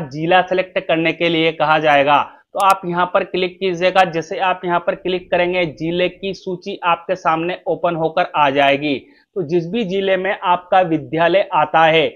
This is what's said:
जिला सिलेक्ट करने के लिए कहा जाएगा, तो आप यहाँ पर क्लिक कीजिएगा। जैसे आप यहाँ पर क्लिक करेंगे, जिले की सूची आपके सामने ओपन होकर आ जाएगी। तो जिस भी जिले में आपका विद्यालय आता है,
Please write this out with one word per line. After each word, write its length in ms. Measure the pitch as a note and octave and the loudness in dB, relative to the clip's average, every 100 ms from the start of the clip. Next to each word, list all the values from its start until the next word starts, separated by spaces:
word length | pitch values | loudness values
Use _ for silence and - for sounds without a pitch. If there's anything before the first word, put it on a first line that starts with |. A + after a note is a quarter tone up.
| D3+ | -4
जिला 360 | C#3+ E3 F#3 | -4 2 2
सिलेक्ट 380 | F3+ F#3+ F#3 G3 | 2 -2 -2 -6
करने 340 | F#3 E3 E3 | -2 0 0
के 160 | D#3+ E3+ | 0 0
लिए 220 | D#3+ D#3+ | 0 0
कहा 260 | D#3+ D3+ D#3 | 0 2 2
जाएगा, 380 | D#3 C#3+ C#3 C#3 - - _ | 4 4 4 2 2 -8 _
तो 60 | - | 0
आप 220 | F#3+ F#3+ F3+ | 2 2 0
यहाँ 200 | E3+ F3+ | -2 0
पर 180 | G3 | -2
क्लिक 320 | F#3+ F#3 F#3 F3+ | -2 -2 -4 -4
कीजिएगा। 480 | F#3+ E3+ F#3 F#3 F#3 | -4 0 0 2 2
जैसे 340 | E3 D#3+ F#3+ | 0 -6 -4
आप 220 | F#3+ F#3 F3+ | -2 -2 -2
यहाँ 140 | F3 | -2
पर 160 | F3 F#3 | -2 -4
क्लिक 340 | F3+ F#3 F3+ | -4 -6 -2
करेंगे, 340 | F3+ F3 F3+ E3+ | -2 0 0 -4
जिले 400 | B2 D#3+ F3 F3+ | -4 -4 -2 -2
की 240 | F3+ F#3+ | -4 -10
सूची 440 | F#3 - F3+ G3 G3+ F3+ | -8 -8 -8 -8 -6 -2
आपके 300 | E3+ - F#3 | -2 -2 -4
सामने 420 | F3 D#3+ E3+ F3+ - | -2 -2 -2 -6 -6
ओपन 280 | D#3+ F3 D#3+ | -4 -2 -2
होकर 360 | D#3+ D#3+ F3+ E3 | -2 -2 -2 0
आ 140 | C#3+ | 0
जाएगी। 460 | C#3 C#3 C#3 D3 B2+ - _ _ G3+ | 2 2 2 -2 -6 -8 _ _ -10
तो 80 | |
जिस 240 | D3+ F3 E3 | -4 -2 -2
भी 160 | A3+ G3 | -4 -4
जिले 320 | G3 F#3+ F#3+ | -2 0 0
में 140 | F#3+ | -2
आपका 480 | - G3 F3 - F#3+ | -2 0 0 2 2
विद्यालय 640 | F3+ D#3 C3 D#3 E3+ F#3 G3+ | 2 0 -4 -2 2 2 0
आता 320 | E3+ D3+ D#3+ E3 | 0 2 4 4
है, 220 | D#3+ C3+ | 4 0